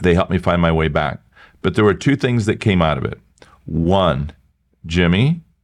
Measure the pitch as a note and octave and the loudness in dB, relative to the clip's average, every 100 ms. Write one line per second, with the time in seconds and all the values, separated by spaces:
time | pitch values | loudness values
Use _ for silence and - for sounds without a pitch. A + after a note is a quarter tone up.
0 | F#2 F2 - F2+ F2+ F2 E2+ D#2+ D#2+ D#2 | 2 2 0 -2 0 0 2 0 0 -2
1 | C#2+ - _ _ - _ - A2+ G#2 F#2 | -4 -6 _ _ -20 _ -4 2 2 2
2 | C#3+ - B2+ A#2+ G#2 - A2 F#2 D#2+ C#2+ | 0 0 0 0 -2 -2 0 2 2 0
3 | - - _ _ - _ - D#2+ E2 F#2+ | -6 -10 _ _ -20 _ -8 -4 0 2
4 | F2+ C#2 D2 - _ _ _ _ E2 F2 | 2 0 -6 -12 _ _ _ _ -4 0
5 | F2 F#2 C3+ E3+ - _ | 2 2 0 -2 -8 _